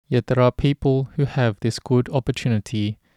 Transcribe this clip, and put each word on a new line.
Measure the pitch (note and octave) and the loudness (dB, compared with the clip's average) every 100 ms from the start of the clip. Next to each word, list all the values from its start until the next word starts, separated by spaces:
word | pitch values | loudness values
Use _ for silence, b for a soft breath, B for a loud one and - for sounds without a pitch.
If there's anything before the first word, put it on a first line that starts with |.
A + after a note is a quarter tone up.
| _ | _
Yet | B2+ - | -2 0
there | B2 | 2
are | B2 | 2
people | - C#3+ C#3+ C#3+ C3+ C3+ - | 4 0 0 0 0 -2 -2
who | |
have | C#3 - B2 G2+ | -2 0 0 0
this | A#2 - | -4 -4
good | - B2 B2 | 0 0 2
opportunity | C#3 - C3 B2+ A2 - A2 G#2 G#2+ _ | -2 -2 -4 0 -2 -2 -4 -2 -4 _